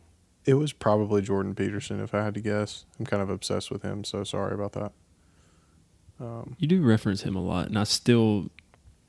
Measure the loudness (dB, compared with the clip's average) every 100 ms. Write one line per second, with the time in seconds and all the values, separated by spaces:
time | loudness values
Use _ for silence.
0 | -16 _ _ _ 2 4 2 0 2 4
1 | 4 2 2 0 0 -2 -2 -4 -6 -8
2 | -4 -2 -2 -4 -2 -2 -4 -8 -18 -12
3 | -4 -2 -2 -4 -4 -6 -4 -8 -8 -8
4 | -8 -8 -6 -4 -4 -4 -6 -6 -10 -12
5 | _ _ _ _ _ _ _ _ _ _
6 | -20 -14 -12 -12 -12 -4 2 4 6 6
7 | 4 -2 -4 -4 -2 -2 -2 -2 0 2
8 | 4 6 6 2 -2 -10 _ _ -20 _